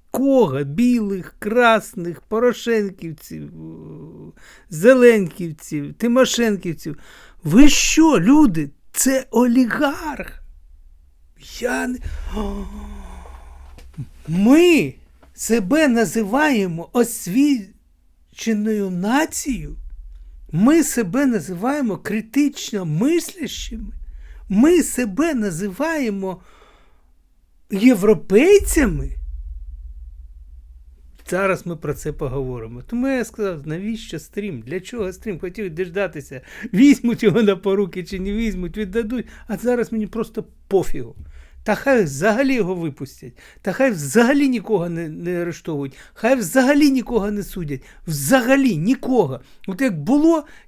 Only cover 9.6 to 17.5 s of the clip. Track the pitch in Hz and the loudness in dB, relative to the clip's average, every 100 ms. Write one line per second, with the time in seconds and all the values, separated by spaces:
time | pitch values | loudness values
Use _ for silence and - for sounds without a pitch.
9.6 | 240 - 285 302 320 262 - - - - | 2 2 0 -2 -8 -10 -12 -14 -20 -20
10.6 | - - - - - _ - _ - - | -20 -20 -20 -20 -20 _ -20 _ -20 -8
11.6 | 247 254 254 247 - - - 214 202 202 | -4 -4 -4 -6 -8 -8 -8 -6 -6 -6
12.6 | 196 208 208 208 196 - - - - - | -10 -12 -14 -14 -16 -18 -18 -20 -20 -20
13.6 | - - - - 127 - - 170 214 302 | -20 -20 -18 -14 -14 -14 -4 2 6 6
14.6 | 349 302 143 - _ _ _ - - 233 | 6 4 2 -6 _ _ _ -14 -2 -2
15.6 | 180 302 302 233 202 226 196 254 302 240 | 2 2 4 2 0 -2 -2 0 2 2
16.6 | 190 165 165 240 233 - 180 220 294 | -2 -4 -4 0 0 -2 -4 2 2